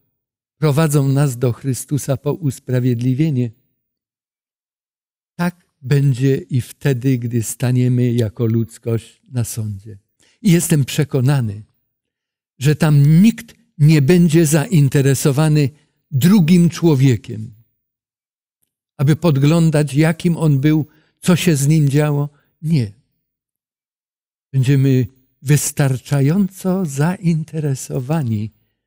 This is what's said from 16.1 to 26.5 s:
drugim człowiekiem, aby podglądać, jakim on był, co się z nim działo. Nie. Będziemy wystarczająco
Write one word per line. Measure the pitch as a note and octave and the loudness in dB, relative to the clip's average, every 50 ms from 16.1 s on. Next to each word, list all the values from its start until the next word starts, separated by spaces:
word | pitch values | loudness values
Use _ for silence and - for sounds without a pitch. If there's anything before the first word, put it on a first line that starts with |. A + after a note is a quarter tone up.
drugim | - B2+ B2 F3 G#3 A3 D#3+ D3 F#3 F3 F3 E3 | -6 0 2 4 4 4 4 4 4 4 4 2
człowiekiem, | - - E3+ E3+ D3+ C3 C#3 C#3 A#2+ G2+ - - A2+ G#2+ A2 B2 G#2+ _ _ _ _ _ _ _ _ _ _ _ _ _ _ _ _ _ _ _ _ _ _ _ _ _ _ _ _ - | 0 0 0 2 2 4 4 2 2 0 -4 -10 -14 -14 -14 -16 -18 _ _ _ _ _ _ _ _ _ _ _ _ _ _ _ _ _ _ _ _ _ _ _ _ _ _ _ _ -2
aby | C#3 C#3+ D#3 | 0 0 0
podglądać, | D#3+ - F3 C#3 C3+ C#3 D3 E3 E3+ E3 D#3+ D3+ D3 D3+ C3+ B2+ | 2 2 0 0 2 2 2 2 4 2 2 2 2 0 0 0
jakim | C#3+ D#3 D#3+ E3+ - - F3 E3 D#3+ | 0 0 0 0 -2 -2 -4 -2 0
on | E3 D#3 C#3+ C3+ | 0 0 0 2
był, | C3 D3+ D#3 D#3 C3+ - _ _ _ _ _ _ | 2 2 0 0 -2 -4 _ _ _ _ _ _
co | - - F3+ | -2 0 0
się | - - F3+ D#3+ | 2 2 0 0
z | C3 C#3 C#3+ | 0 2 0
nim | D#3+ D#3+ D3 C3+ | 2 2 2 2
działo. | B2+ D3 D3+ D3+ D3 C#3+ C#3+ D3 _ _ _ _ _ _ | 2 2 0 0 -2 -4 -4 -6 _ _ _ _ _ _
Nie. | - D#3 E3+ C#3 A2+ G2 G2+ _ _ _ _ _ _ _ _ _ _ _ _ _ _ _ _ _ _ _ _ _ _ _ _ _ _ _ _ _ _ _ - | -6 -2 -2 -2 -2 -4 -8 _ _ _ _ _ _ _ _ _ _ _ _ _ _ _ _ _ _ _ _ _ _ _ _ _ _ _ _ _ _ _ -4
Będziemy | C3+ B2 B2+ C#3+ C3+ C3+ C#3 C3 B2+ B2 - _ _ _ _ _ _ | -4 0 2 2 2 2 2 2 2 0 -2 _ _ _ _ _ _
wystarczająco | - C3 D3 C#3+ - - - - D3 C3+ C3 A#2+ _ - C#3+ C#3 C3+ C#3 E3 G3+ G3 F3+ | -2 0 0 0 0 -4 -4 -2 -2 -2 -2 -4 _ -4 -2 0 0 0 0 0 -2 -4